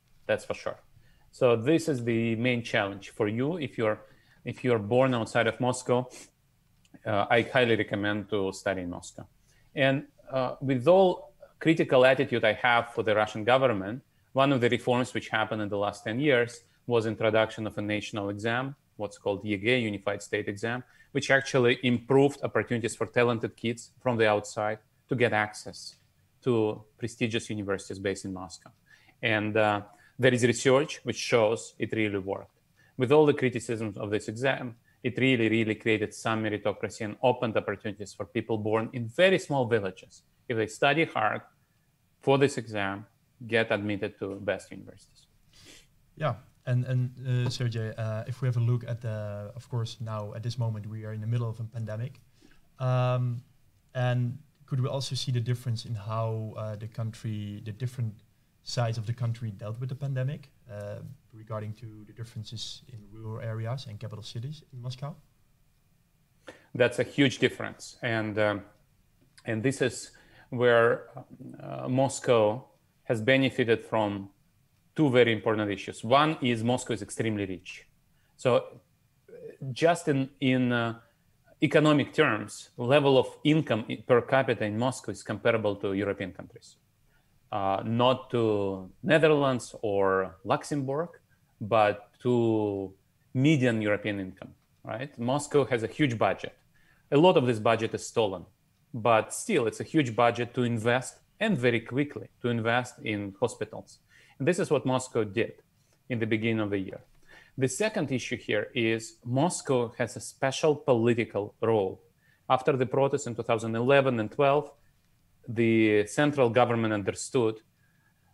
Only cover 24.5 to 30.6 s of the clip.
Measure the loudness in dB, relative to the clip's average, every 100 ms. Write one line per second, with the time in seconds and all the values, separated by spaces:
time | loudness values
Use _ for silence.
24.5 | -4 -4 -6 _ _ -6 0 2 2 0
25.5 | -4 -16 -16 -18 -20 _ _ _ _ 0
26.5 | 2 0 -2 -12 _ -10 -4 -4 -2 -4
27.5 | -6 -4 -4 -6 -6 -4 -4 -6 -10 -12
28.5 | -16 -20 _ _ _ _ _ 0 0 2
29.5 | 2 4 2 -4 -16 _ 2 4 6 4
30.5 | 2